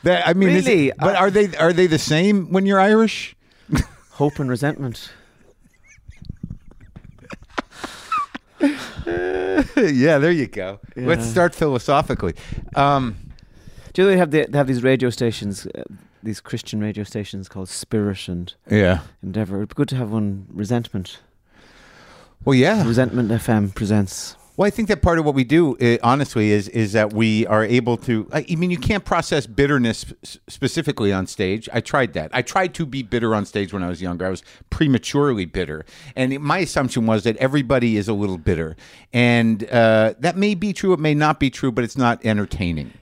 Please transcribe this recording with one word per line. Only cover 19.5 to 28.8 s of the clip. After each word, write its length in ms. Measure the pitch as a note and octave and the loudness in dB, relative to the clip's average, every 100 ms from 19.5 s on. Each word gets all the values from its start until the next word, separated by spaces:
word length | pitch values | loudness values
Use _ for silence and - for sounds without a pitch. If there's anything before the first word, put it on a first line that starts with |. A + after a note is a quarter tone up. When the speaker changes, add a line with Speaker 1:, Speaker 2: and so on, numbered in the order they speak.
| G2 | -4
Speaker 2:
It'd 120 | G#2 | -6
be 40 | - | -4
good 140 | C#3+ | -2
to 60 | C3 | -2
have 120 | A2+ | -2
one, 360 | A2 G#2 G2 F#2+ | -2 -2 -4 -10
Resentment. 680 | F2+ G2+ A#2+ A#2 G2+ F2+ - _ _ _ _ _ _ - - - - - _ - | -10 -4 -4 -4 -8 -10 -16 _ _ _ _ _ _ -20 -20 -20 -20 -20 _ 2
Speaker 1:
Well, 100 | C3 | 4
yeah. 300 | D3 A3 B2 | 4 4 2
Speaker 2:
Resentment 460 | A#2 B2+ B2 A2+ | 2 2 0 0
F 180 | A2+ - | -2 2
M 200 | A2 G2+ | 0 0
presents. 640 | - G#2 G#2+ G2 - - - _ - | -2 0 2 0 -6 -14 -18 _ 0
Speaker 1:
Well, 80 | G3+ | 0
I 20 | |
think 180 | G#3 G#3+ | 0 -2
that 140 | G#3 | 2
part 180 | - E3+ | 2 2
of 60 | D3+ | 2
what 100 | C3+ | 0
we 80 | |
do, 320 | A#2+ D#3 E3 B2 | 2 4 2 2
uh, 180 | A#2+ A#2 | 2 4
honestly, 480 | A#2 C#3 C#3+ A#2 G#2+ | 2 2 0 0 2
is, 180 | G#2 G2 | 2 0
is 240 | A#2 G#2+ | -2 0
that 180 | G#2+ G#2+ | 2 0
we 340 | G#2+ A2+ G#2+ G2 | 2 2 2 2
are 160 | G#2+ A2 | 2 4
able 320 | B2 A#2+ A#2 | 2 2 -4
to, 300 | - A2 G#2 | -2 -2 -2
I, 140 | D#3 - | -6 -4
I 60 | E3 | -2
mean, 160 | F3+ | -2
you 60 | |
can't 260 | F3 | -2